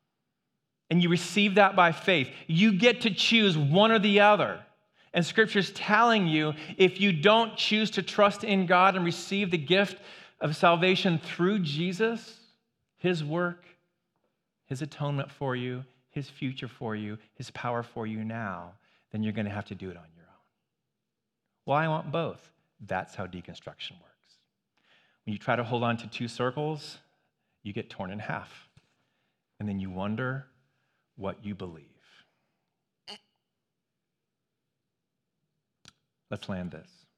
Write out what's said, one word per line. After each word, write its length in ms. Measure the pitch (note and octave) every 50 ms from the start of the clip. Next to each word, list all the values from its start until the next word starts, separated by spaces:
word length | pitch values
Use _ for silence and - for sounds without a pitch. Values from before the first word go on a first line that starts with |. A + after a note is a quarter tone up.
| _ _ _ _ _ _ _ _ _ _ _ _ _ _ _ _ _ -
And 120 | D#3+ F3
you 80 | F3 E3+
receive 460 | F3 E3+ - - - G#3 G3+ G#3 F#3
that 200 | G#3 G3 F#3+ G3
by 160 | F#3 F3 E3+
faith. 380 | D#3+ - - G3 F3+ D3 B2+ - - - -
You 260 | - E3 E3+ G#3+ A3+ G3
get 280 | E3+ A#3 B3 A#3 A#3+
to 100 | - A3
choose 460 | F3+ - - - A3+ A3+ G#3 F#3+ D#3
one 340 | D#3 D3 C#3 D#3+ G3 G#3+ A3+
or 80 | A3+ G#3+
the 220 | G3 G#3 G3 G3+
other. 380 | G3+ G#3 G#3 F3 B2+ G#2 F2 E2+ - - _ _ _ _ _ _ _ _ -
And 100 | F3 E3
Scripture's 480 | - - A3+ A3 A3 G#3+ G3+ E3+ -
telling 560 | - - - G3 G#3+ A3 A#3+ A#3 A3+ G#3 F3+
you, 260 | D#3+ D#3 D#3 D3+ D#3 D3 - - - -
if 220 | - F#3 F3+ F#3 F#3
you 140 | G3+ G3+ E3+
don't 420 | D3 D3 G#3 A3 A3+ A3+ A3 -
choose 360 | - - - G#3+ G#3+ A3 G#3
to 100 | - G3
trust 420 | - - - G#3 G3+ G3+ G3+ - A3
in 220 | A3 G3 F#3+ F3+
God 300 | E3 F3+ F3+ F#3 G3 F#3
and 100 | F#3+ E3+
receive 460 | F3 E3+ - - - G3 G3 G#3 F3
the 60 | F3+
gift 400 | D#3+ C3+ D3 F3+ G3 G3+ G3 - - - - - - - - _ -
of 140 | - D3 D#3
salvation 640 | - F3+ E3+ E3+ E3 F3+ F#3 F#3+ F#3 - F#3 E3 C#3+
through 400 | - - - - F3 F#3+ G#3+ G3+
Jesus, 800 | E3+ C#3+ C#3+ D#3 F3 F#3 F3+ F3+ A3+ A3+ A#3 A3 - - - - _ _ _ _ _ _ _ _ _ _ _
his 260 | _ - F3+ F3+ D#3+ D3
work, 400 | D3 D#3+ F3 F3+ F3 F3 - - - _ _ _ _ _ _ _ _ _ _ _ _ _ _ _ _ _ _ _
his 160 | - C3+ B2+
atonement 480 | D#3 C#3+ - - D3 C#3+ C#3+ C#3 C3+ -
for 260 | - - C#3+ C3 B2+
you, 280 | B2 B2 B2+ B2 B2+ C3 - _ _ _ _
his 180 | - C#3+ C3+ -
future 380 | - - C#3+ B2+ C3 - C3
for 280 | A#2 - - B2 A2 G#2+
you, 240 | G#2+ G#2+ G#2 G#2+ G#2+ - _ _
his 160 | - A#2+ -
power 320 | - - - B2 A#2+ A#2 A#2
for 240 | - - A#2+ A2
you 160 | A2 A2 A2 A2
now, 500 | A2 A2+ A#2 A2 G2 F2+ F2 F2 F2+ G2 _ _ _ _ _ _ _
then 100 | - G#2+
you're 120 | G#2+ A2 G2
gonna 180 | A2 G#2 G2+
have 140 | G2 G2+ -
to 100 | - G2+
do 160 | F2 F#2+ F#2
it 60 | E2+
on 80 | F2 E2 - _
your 100 | _ _
own. 80 | _ _ _ _ _ _ _ _ _ _ _ _ _ _ _ _ _ _ _ _ _ _ _ _ _ _ _ _
Well, 120 | - C#3
I 100 | D3+ D#3+
want 240 | D#3+ D#3 D#3+ D3 D3
both. 400 | D3+ E3+ D#3 G#2+ F2+ - - _ _ _ _ _ _ - G#2+
That's 300 | - F#2 F#2 - - -
how 100 | G#2+ F#2+
deconstruction 680 | F2 F#2 F2 - F2 E2 - - - - - - -
works. 460 | - - _ _ _ _ _ _ _ _ _ _ _ _ _ _ _ _ _ _ _ _ _ _ _ _ _
When 80 | A2 G#2
you 60 | G2
try 160 | - C3 A#2
to 80 | A#2+ A#2
hold 200 | A2 B2 A#2 A#2+
on 140 | A#2 A#2
to 100 | A#2 -
two 200 | G#2+ - - A#2+
circles, 720 | A#2 - - B2 B2+ B2+ D3+ D3+ D#3 D#3 C#3+ - - - - _ _ _ _ _ _ _ _ _ _ _ _
you 100 | - G2+
get 180 | G2 A2+ - -
torn 220 | - - F#2+ F#2
in 80 | G2+ A2
half. 320 | - - - - - - - - - _ _ _ _ _ _ _ _ _ _ _ _ _ _ _ _ _ _ -
And 100 | A2 G#2
then 100 | G2 F#2+
you 100 | F#2+ F#2
wonder 580 | F2+ F#2 G2 G#2 A2 B2 C3 B2+ C3 C3+ - _ _ _ _ _ _ _ _ _ _ _ _ _ _
what 300 | - G2 F#2+ F2+ - G#2
you 80 | G#2 G2+
believe. 320 | F2+ F#2+ F2 E2 D2+ C#2 _ _ _ _ _ _ _ _ _ _ _ _ _ _ _ _ _ _ _ _ _ _ _ _ F#3 G#3 - _ _ _ _ _ _ _ _ _ _ _ _ _ _ _ _ _ _ _ _ _ _ _ _ _ _ _ _ _ _ _ _ _ _ _ _ _ _ _ _ _ _ _ _ _ _ _ _ _ _ _ _ _ - - _ _ _ _ _ _ -
Let's 180 | G#2 - - -
land 220 | G2 F2+ F2 E2+
this. 180 | D#2 D#2 - _ _ _ _ _ _